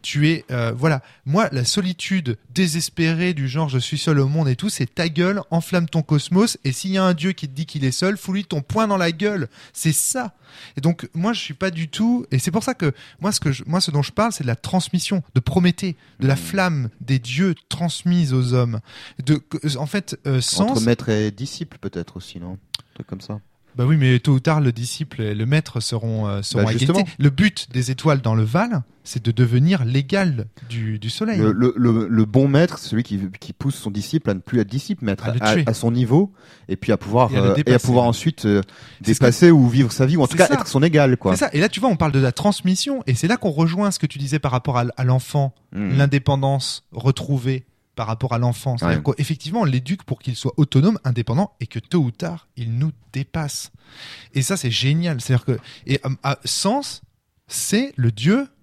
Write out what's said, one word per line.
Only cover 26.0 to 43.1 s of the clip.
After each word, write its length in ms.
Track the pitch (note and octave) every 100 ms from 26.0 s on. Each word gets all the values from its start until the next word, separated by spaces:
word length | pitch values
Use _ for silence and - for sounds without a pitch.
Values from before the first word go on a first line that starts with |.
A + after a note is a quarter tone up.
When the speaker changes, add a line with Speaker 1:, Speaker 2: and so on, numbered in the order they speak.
| A2+ A2 G#2
Speaker 1:
euh, 160 | G2+
seront 180 | G2+ A#2
Speaker 2:
Bah, 80 | G#2
Speaker 1:
à 20 |
égalité. 200 | A#2 C3+
Speaker 2:
justement. 220 | F#3 F3+ -
Speaker 1:
Le 120 | C#3+
but 400 | C3+ G#3 - -
des 180 | B2+ A#2+
étoiles 320 | B2+ D#3+ C#3
dans 140 | A2+ A2+
le 80 |
Val, 400 | G#2+ D3 A#3+ G3+ A#2 _
c'est 220 | - C3 A2
de 60 |
devenir 520 | A2+ A#2+ B2 D3+ F#3
l'égal 640 | A#2 C3 C#3 G3 F#3+ B2+ A2+ - A#2+
du, 300 | A#2 A2 A2
du 100 | A2+
soleil. 300 | - G#3+ G#3+
Speaker 2:
Le, 120 | G#2+
le, 220 | G2 B2 A#2
le, 320 | A#2+ A2+ G#2+
le 180 | A2 A2
bon 220 | A#2 C#3
maître, 300 | C#3 F3 -
c'est 120 | -
celui 120 | A2
qui, 180 | B2 G2+ F#2+ F#2+
qui 120 | -
pousse 220 | - C3+
son 160 | - A2
disciple 400 | G2+ G2+ D#3 B2+
à 60 | F#2+
ne 60 |
plus 180 | - A#2+
être 80 | G2+
disciple, 340 | B2+ - G3+
mais 100 | A2
être 120 | G2 A2+
Speaker 1:
À 80 |
le 80 | A2+
Speaker 2:
à, 100 | G#2+ F3
Speaker 1:
tuer. 80 | C3+
Speaker 2:
à 80 |
son 160 | A2 A#2
niveau, 400 | A#2+ A#2+ C#3 G3 - - - -
et 60 | F#2+
puis 160 | -
à 60 | G#2
pouvoir, 360 | G2+ A2+ B2+
Speaker 1:
Et 40 | B2+
à 20 |
le 60 | -
Speaker 2:
euh, 40 |
et 20 |
à 40 | G2
Speaker 1:
dépasser. 320 | C#3+ B2 B2
Speaker 2:
pouvoir 180 | B2 A#2+
ensuite, 400 | A#2 - - G#2+
euh, 160 | G2+ F#2+ - - -
Speaker 1:
C'est 120 | A2 A2+
ce 40 |
que 60 | C3
Speaker 2:
dépasser 240 | A#2+ F3
ou 180 | E3 B2
vivre 240 | B2 B2
sa 140 | - C3
vie, 120 | E3
ou 40 |
en 60 | C3
tout 60 |
Speaker 1:
C'est 40 | E3+
Speaker 2:
cas 100 | F#3+
Speaker 1:
ça. 40 |
Speaker 2:
être 140 | C#4 A3
son 160 | C3+
égal, 340 | D#3 D3+ C#3+ B2
quoi. 180 | F#2+ F#2
Speaker 1:
C'est 100 | -
ça. 40 |
Et 60 | D3
là, 80 | G3+
tu 120 | -
vois, 100 | B3+
on 60 | F3+
parle 160 | D#3+
de 80 | C#3
la 120 | C3
transmission, 680 | - G#3 G3+ F3+ F#3 - C4+
et 80 | F#3